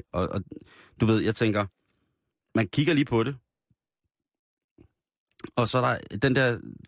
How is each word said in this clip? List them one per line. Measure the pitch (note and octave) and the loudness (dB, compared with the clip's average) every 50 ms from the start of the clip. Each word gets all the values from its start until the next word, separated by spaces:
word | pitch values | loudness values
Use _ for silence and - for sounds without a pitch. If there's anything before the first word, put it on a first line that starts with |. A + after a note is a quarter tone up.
| - _ | -8 _
og, | - F2 F2+ - | -4 -4 -4 -4
og | - - - - - - - - - - - _ _ - | -4 -8 -10 -10 -16 -20 -20 -20 -20 -20 -20 _ _ 0
du | A#2 | 2
ved, | G#2+ A2 G#2+ | 2 4 4
jeg | - G#2+ A2 | 2 0 0
tænker, | - A#2+ A2 G2+ G#2 G2+ G2 - _ _ _ _ _ _ _ _ _ _ _ _ _ _ _ - | 0 0 0 0 0 -4 -4 -8 _ _ _ _ _ _ _ _ _ _ _ _ _ _ _ -2
man | A#2 G#2+ | -2 -2
kigger | - - C#3 D3 F3 D#3+ | 0 0 0 2 4 4
lige | C#3 D3 | 2 2
på | - A#2+ A2+ A2+ | 2 0 0 0
det, | C3+ C#3 - _ _ _ _ _ _ _ _ _ _ _ _ _ _ _ _ _ _ _ _ _ _ _ _ _ _ _ - - _ _ _ _ _ _ _ _ _ _ - - - - | -2 -4 -10 _ _ _ _ _ _ _ _ _ _ _ _ _ _ _ _ _ _ _ _ _ _ _ _ _ _ _ -20 -20 _ _ _ _ _ _ _ _ _ _ -18 -18 -6 -4
og | - A#2+ | -2 -2
så | - - | 0 0
er | B2+ B2 B2+ A2+ - - - | 0 0 0 -2 -4 -6 -10
der | - | -4
den | G#2 C#3 C3 B2+ | 0 0 2 2
der | C3+ C3 B2 A#2 - - A#1 - - - | 2 2 2 0 -2 -6 -12 -16 -18 -8